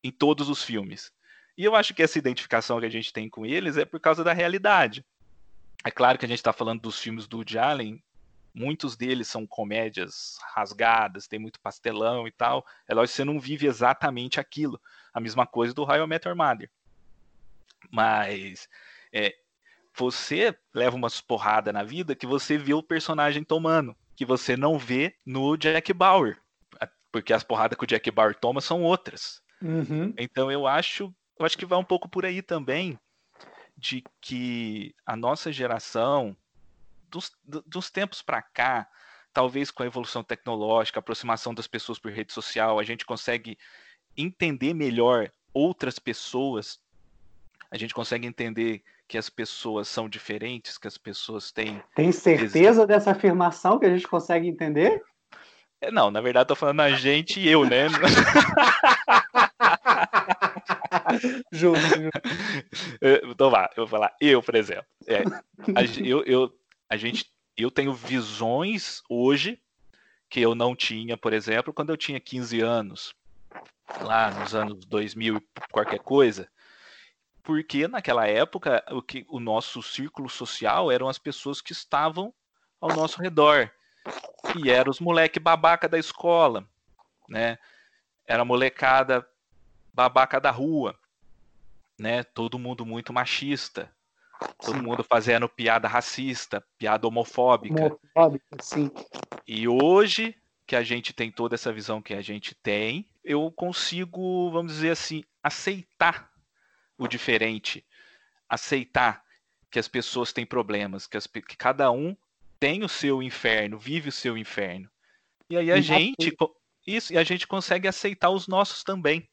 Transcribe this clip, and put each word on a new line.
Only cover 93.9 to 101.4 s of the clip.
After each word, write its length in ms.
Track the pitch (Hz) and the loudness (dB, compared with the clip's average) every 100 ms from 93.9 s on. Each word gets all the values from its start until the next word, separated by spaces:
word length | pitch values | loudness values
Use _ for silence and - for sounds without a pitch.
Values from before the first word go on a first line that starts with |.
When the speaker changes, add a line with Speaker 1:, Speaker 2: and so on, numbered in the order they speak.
| _ _ _ _ - - - | _ _ _ _ -12 -12 -10
Speaker 1:
todo 180 | - 135 | -6 -6
Speaker 2:
Sim. 40 | |
Speaker 1:
mundo 220 | 120 120 | -4 -4
fazendo 440 | - 117 110 117 117 | 2 2 4 2 0
piada 400 | - 117 113 110 | -2 0 2 2
racista, 760 | 120 - - 135 123 - 98 _ _ | -2 -2 -8 -6 -8 -8 -10 _ _
piada 300 | 110 107 113 | -2 0 0
homofóbica. 800 | 113 117 - 123 120 107 156 156 | -2 -4 0 4 4 2 0 0
Speaker 2:
Homofóbica, 600 | 151 _ - 160 143 _ 143 | -2 _ 4 4 4 _ -18
sim. 280 | - 151 143 - - - - - - | -8 -4 -4 -6 -18 -16 -14 -16 -10
Speaker 1:
E 200 | 110 117 | -4 0
hoje 680 | 123 147 185 208 202 226 - _ _ - | 4 6 6 6 2 -4 -8 _ _ -2
que 100 | 123 | -2
a 60 | |
gente 320 | 117 120 - | 0 -4 -6
tem 180 | - 113 | -6 -8
toda 220 | 107 | -4